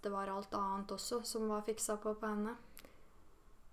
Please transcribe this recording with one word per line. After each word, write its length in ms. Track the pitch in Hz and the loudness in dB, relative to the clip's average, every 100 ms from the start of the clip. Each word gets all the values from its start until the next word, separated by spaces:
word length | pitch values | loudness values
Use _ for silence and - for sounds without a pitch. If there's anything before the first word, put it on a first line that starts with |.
det 100 | 202 | 0
var 160 | 196 196 | 0 2
alt 240 | 196 202 | 0 0
annet 340 | 208 196 196 202 | 2 4 2 0
også 320 | 196 - 240 | -2 0 0
som 240 | 226 226 220 | 2 2 4
var 140 | 208 | 4
fiksa 360 | 214 220 - 208 | 2 2 2 2
på 180 | 214 214 | 2 0
på 120 | 220 | 2
henne? 280 | 208 214 240 - - - - - - - - - - - | 2 2 -2 -8 -14 -14 -16 -18 -18 -18 -18 -18 -18 -16